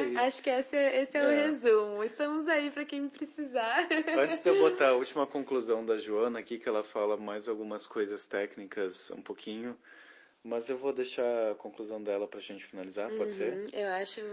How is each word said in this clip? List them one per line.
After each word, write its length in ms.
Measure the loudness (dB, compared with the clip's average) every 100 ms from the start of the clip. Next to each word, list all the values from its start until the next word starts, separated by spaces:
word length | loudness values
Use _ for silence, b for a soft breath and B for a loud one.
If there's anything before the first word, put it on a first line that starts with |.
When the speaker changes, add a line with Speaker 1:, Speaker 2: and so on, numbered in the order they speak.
Speaker 1:
aí. 160 | 4 2
Speaker 2:
Acho 260 | 2 0
que 60 | 0
esse 260 | 0 2
é, 280 | 2 2 2
esse 160 | 0 2
é 40 |
o 40 | 4
Speaker 1:
É. 160 | 4
Speaker 2:
resumo. 580 | 4 2 6 6 6 -2
Estamos 460 | -4 0 -2 0 2
aí 220 | 2 2
pra 160 | -4 -6
quem 200 | -4 -6
precisar. 800 | -6 -10 -8 -4 -2 2 2 2
<laughs> 300 | 2 2 4
Speaker 1:
Antes 220 | 2 4
de 80 | 4
eu 100 | 6
botar 300 | 6 6 6
a 40 |
última 320 | 6 2 0 0
conclusão 580 | -2 0 0 2 0
da 140 | 2 0
Joana 400 | 0 0 0 -2
aqui, 200 | -6 -6
que 80 | -2
ela 160 | -2
fala 360 | -2 0 0 0
mais 300 | -2 -6 -4
algumas 360 | -4 -4 -6 -6
coisas 380 | -2 -2 -2 -4
técnicas 840 | -4 -4 -6 -10 -4 -4 -4 -10
um 100 | -10
pouquinho, 560 | -10 -10 -8 -8 -8 -10 B B B B B B -6
mas 200 | -6 -4
eu 80 | -2
vou 140 | -2
deixar 580 | -2 -2 0 0 2 0
a 40 | -2
conclusão 440 | -8 -12 -10 -6
dela 280 | -2 -2 -2
pra 100 | -8
gente 240 | -12 -14
finalizar, 460 | -14 -12 -10 -8 -6 -4
pode 160 | -4
ser? 180 | -2 -4
Speaker 2:
Uhum, 140 | -4 -8
eu 160 | -6 -4
acho, 260 | -4 -6 -8 -10